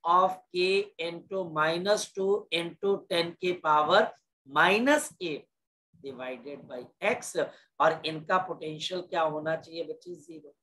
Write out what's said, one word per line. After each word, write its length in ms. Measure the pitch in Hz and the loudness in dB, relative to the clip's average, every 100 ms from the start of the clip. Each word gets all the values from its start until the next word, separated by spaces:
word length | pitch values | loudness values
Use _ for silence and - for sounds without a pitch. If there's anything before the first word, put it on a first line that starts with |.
| 165 | 6
of 220 | 180 185 185 _ 180 | 6 6 0 _ 0
k 280 | 185 196 202 - 165 | 2 2 0 -8 -8
into 360 | 170 - 190 175 156 | -8 -8 -8 -4 0
minus 480 | 160 170 190 208 | 0 0 2 0
two 380 | - - 190 202 - | 0 -4 0 0 0
into 400 | 165 170 - 196 196 - | -4 -4 -4 -2 -2 -2
ten 180 | 170 170 | -2 -2
के 220 | - 180 | -4 -4
power 600 | 180 156 151 151 196 220 - _ _ 135 | -2 2 2 6 4 4 -4 _ _ -4
minus 680 | 143 175 208 254 302 - - | 2 4 4 4 2 2 -8
एट 240 | 175 143 - _ _ _ _ _ 139 | -8 -8 -12 _ _ _ _ _ -16
divided 520 | 123 127 127 131 143 120 | -10 -10 -10 -12 -14 -14
by 140 | 127 127 _ 202 240 | -14 -14 _ -2 -2
x। 300 | - 170 147 - _ - | -4 -4 -4 -6 _ 2
और 220 | 156 160 156 | 2 2 -6
इनका 320 | 160 156 185 | -8 -2 -2
potential 600 | 180 165 156 170 - 185 | 0 -8 -10 -8 -8 -8
क्या 220 | 180 170 | -4 0
होना 340 | 160 151 156 160 | 0 -2 -4 -4
चाहिए 280 | - 165 | -6 -10
बच्चे? 300 | 165 - 175 | -10 -10 -14
ज़ीरो। 400 | 165 147 160 147 _ | -16 -16 -20 -20 _